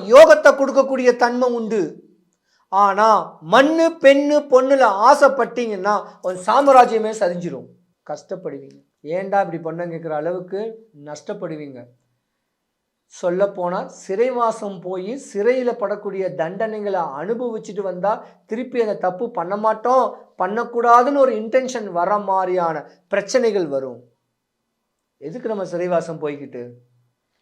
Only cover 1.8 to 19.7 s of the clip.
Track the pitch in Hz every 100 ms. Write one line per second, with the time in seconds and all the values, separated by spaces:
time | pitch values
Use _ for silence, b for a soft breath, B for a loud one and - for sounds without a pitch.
1.8 | 156 - _ _ _ _ _ _ _ 190
2.8 | 202 196 220 202 165 - 156 226 294 330
3.8 | 330 330 269 277 294 294 285 254 269 269
4.8 | 226 196 240 285 277 262 226 247 226 196
5.8 | 196 208 B B 180 185 214 247 285 254
6.8 | 240 220 214 214 185 175 165 131 - _
7.8 | _ _ - 147 _ 180 165 139 139 139
8.8 | _ _ 147 180 196 202 180 165 165 165
9.8 | 175 165 160 151 160 180 180 196 226 220
10.8 | _ 147 147 147 - 180 175 151 147 127
11.8 | 120 _ _ _ _ _ _ _ _ _
12.8 | _ _ _ - 185 180 202 190 175 190
13.8 | - - - 196 254 247 226 220 208 185
14.8 | 180 185 190 269 - 202 220 262 240 233
15.8 | 196 202 202 190 185 151 160 196 220 214
16.8 | 202 185 156 135 180 233 240 220 - 196
17.8 | 190 180 196 240 B B _ 226 254 247
18.8 | 214 196 185 - 233 180 170 208 220